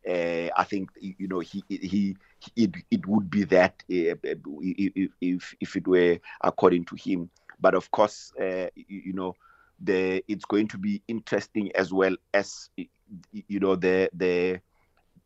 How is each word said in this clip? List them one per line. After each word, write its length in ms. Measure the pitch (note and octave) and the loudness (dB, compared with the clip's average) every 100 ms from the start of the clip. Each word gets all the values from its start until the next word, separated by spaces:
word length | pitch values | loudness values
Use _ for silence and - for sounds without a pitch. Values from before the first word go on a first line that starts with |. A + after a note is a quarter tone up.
| F#2 | -4
Uh, 400 | F2 E2+ E2+ E2+ F2 | -2 0 -2 -2 0
I 80 | |
think, 260 | F2+ G2+ F#2 - | 0 -4 -6 -10
y-, 140 | G2 F#2 | -14 -10
you 120 | F#2+ | -6
know, 100 | F#2 | -6
he, 240 | E2+ G3 - | -6 -10 -8
he, 480 | - F#3+ G3+ G3 F#3+ _ _ | -8 -2 0 0 -2 _ _
he, 120 | - - | -12 0
it, 180 | G#2+ F2 - | 0 0 -2
it 160 | G#2+ F#2 | -2 2
would 240 | G#2+ F#2+ | 0 2
be 140 | G#2 | -2
that, 300 | F#2+ F#2 F#2 - - | 4 4 4 0 -4
uh, 280 | F2+ E2 E2 | 0 0 -2
if, 880 | - D#2+ D2 D2 F2+ F2 G2 F#2 F#2+ - | -6 -8 -8 -8 -6 -2 -2 -2 -4 -2
if, 340 | F2+ F2+ - - | -2 -2 -6 -12
if 160 | E2+ F#2+ | -8 -4
it 100 | F2+ | 2
were 320 | F2+ F2 E2+ - - | 6 6 2 -2 -4
according 440 | F#2 - F#2+ F2+ F2 | -4 2 4 4 -2
to 100 | - | -10
him. 340 | - F#2 E2+ _ - - | -6 -6 -6 _ -20 0
But 140 | F#2 F#2 | 2 2
of 160 | - | -2
course, 400 | - G#2 - - C3 | 0 0 0 -14 -6
uh, 300 | F#2+ F#2 F2+ - | -4 -4 -6 -10
y-, 80 | - | -16
you 240 | G2 F#2+ | -12 -8
know, 240 | F#2 F#2 - _ _ _ _ | -6 -8 -10 _ _ _ _
the, 440 | F#2+ F#2+ F#2 F#2 - | 0 0 2 -2 -4
it's 180 | G2 | -8
going 220 | - G2+ G#2+ | 0 0 0
to 100 | G2 | -2
be 220 | G#2 G2+ - | -4 -4 -4
interesting 640 | A2+ - G2+ - A2 G2 F#2 | -8 -2 -4 -2 -4 -2 0
as 160 | F#2 | 0
well 240 | F#2+ F#2+ F#2 _ | 2 2 2 _
as, 380 | G2+ G2 - - - | -2 -2 -8 -16 -14
y-, 120 | F2+ _ _ A3 - | -14 _ _ -20 -16
y-, 120 | - - | -16 -6
you 140 | G2+ | -2
know, 160 | F#2+ F#2 | 2 2
the, 340 | F#2 F#2 F#2+ | 4 4 2
the, 480 | F2 F#2 F2+ F2+ F#2 - _ _ _ _ _ | 2 0 2 0 -2 -8 _ _ _ _ _